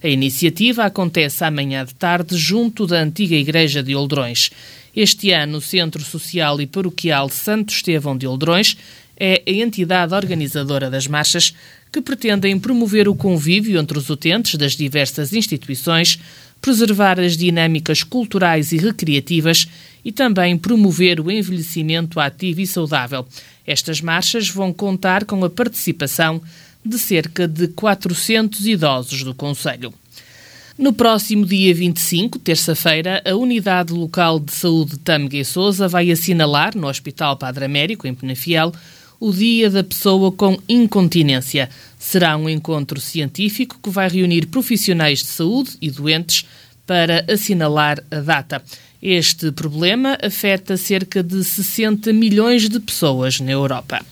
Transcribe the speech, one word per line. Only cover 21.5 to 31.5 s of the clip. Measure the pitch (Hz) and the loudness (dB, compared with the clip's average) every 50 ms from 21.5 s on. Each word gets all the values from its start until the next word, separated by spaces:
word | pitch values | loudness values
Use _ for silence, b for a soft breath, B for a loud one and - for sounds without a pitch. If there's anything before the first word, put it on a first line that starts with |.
| 185 175 160 165 - 165 156 156 160 165 165 160 170 160 | -4 -6 -6 -6 -6 -4 -2 0 0 -2 -2 -2 -2 -2
ativo | 147 139 - - 190 185 165 170 | -2 -2 -2 -4 -4 -4 -2 -2
e | 196 | -4
saudável. | 180 - 190 165 147 156 139 123 120 139 131 127 131 B B B B B B B | -4 -4 -4 -4 -2 -2 -2 -2 -2 -6 -8 -8 -10 B B B B B B B
Estas | - 147 - - - 160 147 | -4 -4 -4 -4 -4 -6 -6
marchas | 156 165 165 175 175 - - 233 214 | -2 -2 -2 0 0 -2 -2 -2 -4
vão | 175 170 190 190 185 | -4 -4 -2 -4 -4
contar | 175 - 208 202 190 185 - 190 185 202 208 | -2 -2 -2 -2 -2 0 0 0 0 0 0
com | 208 208 190 185 | -2 -2 -2 -2
a | 175 | -2
participação | 170 - 247 240 - - - - - - 113 - - - 165 160 160 165 160 B B B B B B B _ | 0 -2 -4 -4 -4 -6 -4 -4 -4 -4 -4 -6 -2 0 0 0 0 -4 -8 B B B B B B B _
de | 220 226 233 | -6 -4 -4
cerca | - - 202 165 156 160 - 190 180 | -2 0 0 0 0 -2 -2 -2 -2
de | 165 156 156 175 | -2 0 -2 -2
quatrocentos | 170 175 - 214 220 196 196 - 180 175 - - - 226 220 220 208 214 - 196 | -2 -2 -2 0 0 0 0 0 -4 -2 -2 0 2 2 2 2 0 -2 -2 0
idosos | 220 220 180 160 147 135 127 127 123 127 131 135 | 0 0 2 2 2 0 0 -4 -6 -8 -8 -6
do | 131 127 | -8 -8
concelho. | 131 143 143 143 - - 156 123 120 123 117 104 _ _ _ B B B B B B B B B B B B B | -6 -6 -6 -6 -4 -4 -6 -6 -6 -12 -14 -16 _ _ _ B B B B B B B B B B B B B
No | B 269 277 220 | B 2 2 2
próximo | 208 233 233 220 208 214 - 214 208 208 | 4 4 4 4 2 0 0 2 2 2
dia | - | 2